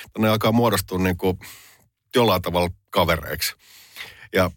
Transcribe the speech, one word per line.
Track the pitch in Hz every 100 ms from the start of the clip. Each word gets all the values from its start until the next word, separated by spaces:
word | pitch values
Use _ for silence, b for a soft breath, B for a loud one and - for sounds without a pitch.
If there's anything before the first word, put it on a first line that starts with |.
| B -
ne | 110
alkaa | 110 113
muodostua | 113 120 98 - 92
niinku | 92 87 95 90 B B B B _ _ _ 127
jollain | 117 92
tavalla | 87 87 87 - _
kavereiksi. | 98 85 80 - 73 - - B B B B B B B
Ja | 95 90